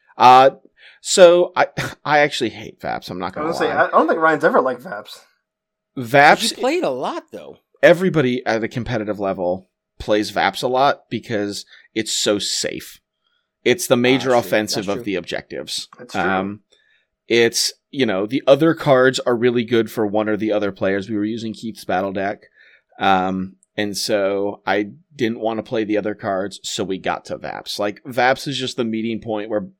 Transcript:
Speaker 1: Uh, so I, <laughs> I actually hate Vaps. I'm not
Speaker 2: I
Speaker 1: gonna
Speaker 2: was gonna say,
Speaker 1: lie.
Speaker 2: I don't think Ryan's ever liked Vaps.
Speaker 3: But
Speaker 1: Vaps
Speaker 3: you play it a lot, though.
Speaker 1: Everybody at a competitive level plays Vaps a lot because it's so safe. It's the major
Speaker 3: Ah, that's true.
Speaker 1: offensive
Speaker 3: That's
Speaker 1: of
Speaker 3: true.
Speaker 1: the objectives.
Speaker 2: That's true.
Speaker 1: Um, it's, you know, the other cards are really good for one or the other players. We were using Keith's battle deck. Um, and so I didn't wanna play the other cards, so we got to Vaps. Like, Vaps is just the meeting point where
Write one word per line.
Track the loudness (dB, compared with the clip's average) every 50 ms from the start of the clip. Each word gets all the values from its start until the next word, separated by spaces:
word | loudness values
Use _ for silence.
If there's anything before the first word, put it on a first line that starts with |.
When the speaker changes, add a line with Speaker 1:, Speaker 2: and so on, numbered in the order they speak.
| _ _ _
Speaker 1:
Uh, | 6 8 10 10 10 10 8 4 0 _ _ _ _ -20 -20 -20 _
so | -8 -2 6 8 8 8 8 8 4 0 0
I, | 0 -2 -2 -2
<laughs> | -6 -8 -8 -10 -8 -2
I | 0 2 4
actually | 4 2 0 -2 -4 -4
hate | -6 -8 -14 -18 -16 _
Vaps. | -10 -8 -8 -8 -10 -12
I'm | -10 -8
not | -8 -8
Speaker 2:
I | -8
Speaker 1:
gonna | -6 -6 -6
Speaker 2:
was | -4 -2
gonna | -4 -2
say, | 0
Speaker 1:
lie. | 0 0
Speaker 2:
I | 2
don't | 2 2 2 2
think | 2 2
Ryan's | 2 2 2 2 2
ever | 2 2 2
liked | 0 0 -2 -6 -10
Vaps. | -12 -14 -14 -14 -16 -20 -20 -20 _ _ _ _ _ _ _ _ _ _ _ _ _ _
Speaker 3:
But | -10 -4
Speaker 1:
Vaps | 2 6 8 8 8 8 6 2 -2
Speaker 3:
you | -4 -2
play | -2 -2 0
it | 0 -2
a | -2
lot, | -2 -4 -4 -6 -6 -8 -12 _
though. | -16 -18 -16 -18 -20 -20 _ _ _ _
Speaker 1:
Everybody | 6 6 6 4 2 0 0 0 0 0 0 -2 -2
at | -4 -4 -2 -4
a | -6
competitive | -6 -8 -8 -6 -6 -6 -4 -6 -6 -4
level | -4 -4 -4 -2 -2 -2 -2 -4 -6 _ _ _ _ _ _ -12
plays | -4 -2 0 0 0 -2
Vaps | -2 -2 0 0 -2 -2
a | -4 -2
lot | 0 2 2 2 0 -2 _ _
because | -10 -8 -6 -6 -6 -4 -4 -4 -6 -10 -14 _ -20 -20 -20 _ -6
it's | -6 -4 -4 -4
so | -2 0 0 0 0
safe. | -2 -4 -6 -4 -6 -6 -8 -10 -14 -16 -20 -20 _ _ _ _ _ _ _ _ _ _ _ _ 0
It's | 0 0 2 0 0
the | 2 2
major | 4 4 2 2 2 2
Speaker 3:
Ah, | 2
that's | 2 2 2
true. | 0 0
Speaker 1:
offensive | 0 -2 -4 -6 -4
Speaker 3:
That's | -4
Speaker 1:
of | -6 -6
Speaker 3:
true. | -6
Speaker 1:
the | -6 -6
objectives. | -6 -6 -6 -8 -10 -10 -10 -12 -12 -10 -10 -10 -10 -10 -12 -16 -20
Speaker 2:
That's | -18 -10 -6
true. | -4
Speaker 1:
Um, | -2 0 0 -2 -2 -4 -8 -12 _ _ _ _ _ _ _ _ _ _ _ _ _ 0
it's, | 2 4 4 2 2 0 -4 -4 -6 _ _ _
you | -4 -2 -2
know, | 0 0 -2 -2 -2
the | -4 0 2
other | 4 4 4 4 2 2
cards | 2 2 2 4 4 4 4 2 0
are | 0 -2 0
really | 2 2 2 2 0 0
good | 0 2 0 0 0
for | -2 -4 -2
one | -2 0 -2 -2 0
or | -2 -2
the | 0 0
other | 0 0 -2 -4
players. | -4 -2 -2 -2 -2 -2 -4 -4
We | -4
were | -4 -4
using | -4 -4 -6 -8 -10 -10
Keith's | -10 -12 -12 -12 -12 -8
battle | -4 -4 -2 -2 -4 -4
deck. | -4 -6 -6 -6 -8 -12 -20 _ _ _ _ _ _ _ _ _ -4
Um, | 0 2 2 2 2 0 -2 -4 -6 -8 -12 _ _ _ _
and | -6 -6 -6 -6 -6
so | -4 -2 0 0 0 0 0 -2 -2 -4 -6 -6 _ -2
I | -2 -2 -2 -4 -8 -18 _ _ _
didn't | -4 -4 -4 -2 -2
wanna | -4 -4 -4 -4 -6
play | -6 -4 -4 -2
the | -2 -2 -2
other | -2 -4 -6
cards, | -6 -6 -4 -4 -4 -4 -6 -10 -12
so | -12 -10 -8 -6 -6
we | -6 -6 -6
got | -4 -6 -6 -6 -8
to | -10 -10 -10
Vaps. | -10 -10 -12 -12 -12 -10 -8 -6
Like, | -6 -6 -6 -8 -12
Vaps | -8 -2 0 2 2 2 0 -4 -8
is | -8 -6
just | -6 -6 -6 -4
the | -4
meeting | -4 -4 -4 -4 -4 -6 -6
point | -6 -6 -6 -6 -6 -4
where | -4 -6 -6 -6 -12 _